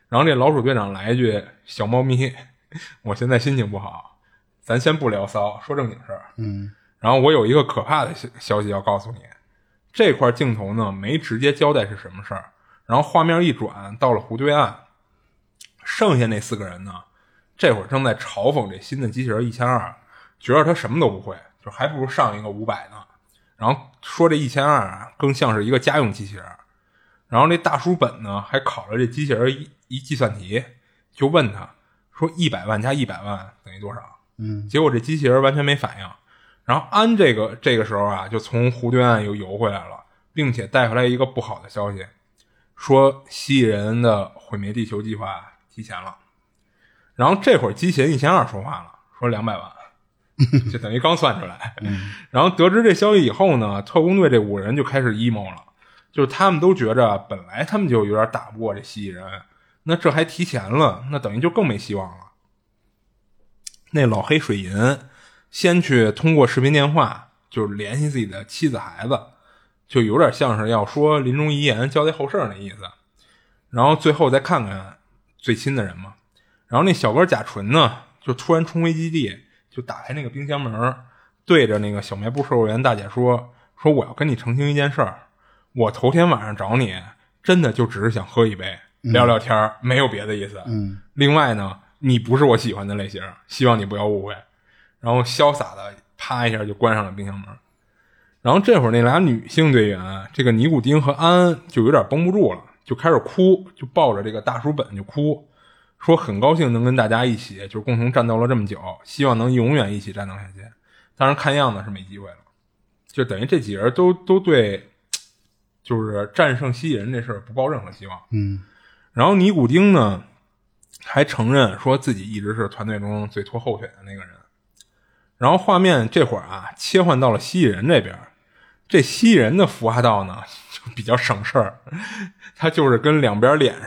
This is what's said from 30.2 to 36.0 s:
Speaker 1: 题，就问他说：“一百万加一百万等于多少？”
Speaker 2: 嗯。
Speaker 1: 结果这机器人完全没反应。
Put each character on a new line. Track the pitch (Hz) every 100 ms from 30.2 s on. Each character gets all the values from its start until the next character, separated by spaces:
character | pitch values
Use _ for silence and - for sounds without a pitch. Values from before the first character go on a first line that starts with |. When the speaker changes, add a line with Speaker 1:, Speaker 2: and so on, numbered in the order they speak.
| 110
Speaker 1:
题， | 104 90 110 123 _ _ _ _
就 | - 139
问 | 165 120
他 | 98 90 _ _ _ _
说 | - 160 165
：“一 | 160
百 | 107 95
万 | 107
加 | 123
一 | 143 123
百 | 80
万 | 101 98 95 _
等 | -
于 | 92
多 | 101
少？” | 101 - _ _ -
Speaker 2:
嗯。 | 107 104 104
Speaker 1:
结 | 143
果 | 156
这 | 117
机 | 120 160
器 | 135
人 | 131
完 | 135
全 | 147
没 | 143 143
反 | -
应。 | 98